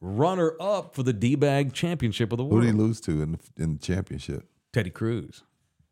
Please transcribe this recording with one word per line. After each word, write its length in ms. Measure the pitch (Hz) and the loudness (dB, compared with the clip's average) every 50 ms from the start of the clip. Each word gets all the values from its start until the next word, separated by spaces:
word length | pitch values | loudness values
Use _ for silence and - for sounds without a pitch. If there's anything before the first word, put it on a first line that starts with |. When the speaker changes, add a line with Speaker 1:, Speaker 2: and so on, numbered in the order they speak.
Speaker 1:
runner-up 920 | - 92 98 110 147 175 190 185 170 160 160 - 175 196 208 190 170 - - | -10 -4 0 2 2 2 2 2 2 0 0 -2 -2 -2 -2 -2 -2 -6 -6
for 80 | - 127 | -4 0
the 100 | 127 123 | 0 0
D-Bag 600 | 98 104 123 143 147 143 143 139 139 143 135 - | 2 2 2 4 4 4 4 4 2 2 0 -2
Championship 600 | - - 170 175 151 127 113 101 - 120 101 117 | -4 -2 -2 -2 0 -2 -2 0 0 -2 -2 -2
of 60 | 117 | -2
the 60 | 127 | 0
Speaker 2:
Who 160 | 139 107 113 | 4 4 4
did 60 | 120 117 | 6 4
he 40 | 107 | 4
Speaker 1:
World. 140 | 107 107 110 | 4 4 2
Speaker 2:
lose 120 | 113 - - | 0 -2 -2
to 200 | - 80 76 76 | -2 -2 0 0
in 100 | 78 80 | -2 -4
the, 60 | 82 - - - | -6 -10 -12 -8
in 160 | - 78 82 76 | -4 -4 -2 -2
the 60 | 73 | -4
championship? 680 | - - 90 92 90 - - 71 - - 71 - - _ _ _ _ _ - | -2 -2 -2 -2 -2 -4 -8 -10 -8 -8 -8 -10 -10 _ _ _ _ _ -2
Speaker 1:
Teddy 180 | 120 101 90 | -2 -2 -2
Cruz. 520 | - - 107 113 120 104 - - - - - _ _ _ _ _ _ _ _ _ | -4 -6 -4 -4 -4 -4 -6 -10 -14 -20 -20 _ _ _ _ _ _ _ _ _